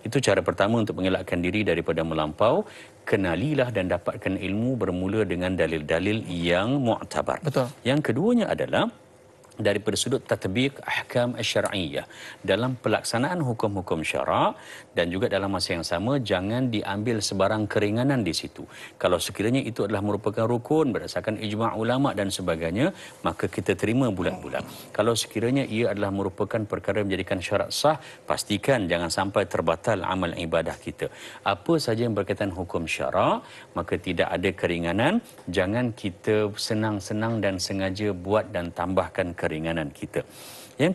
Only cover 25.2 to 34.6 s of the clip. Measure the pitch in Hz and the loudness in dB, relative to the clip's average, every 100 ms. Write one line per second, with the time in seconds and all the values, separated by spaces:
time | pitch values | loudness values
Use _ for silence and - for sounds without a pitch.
25.2 | - 107 117 139 131 110 117 101 101 98 | 0 0 2 2 0 0 0 0 0 0
26.2 | 98 92 101 113 104 90 - 101 98 92 | -2 -2 -2 -2 -2 -2 0 0 0 -2
27.2 | 90 95 92 98 - - 143 151 - - | 0 -2 0 0 0 2 2 2 -4 -10
28.2 | - - - 101 - 127 90 85 85 101 | -4 -2 0 0 2 2 2 0 0 0
29.2 | 98 107 95 87 82 82 - 104 90 95 | 0 0 0 0 0 0 0 0 0 -2
30.2 | 87 - 85 82 80 76 - - 73 - | -2 -2 0 0 0 -6 -10 -8 -8 -8
31.2 | - - - 98 - 165 131 113 120 104 | -16 -6 -4 -2 0 2 2 0 0 0
32.2 | 95 98 101 87 87 90 80 - 67 92 | 0 -2 -2 -4 -4 -4 -2 -2 0 2
33.2 | 131 226 - - - 87 87 90 92 85 | 2 2 -4 -18 -10 -6 -4 -2 -2 0
34.2 | 90 92 95 90 | 0 2 0 0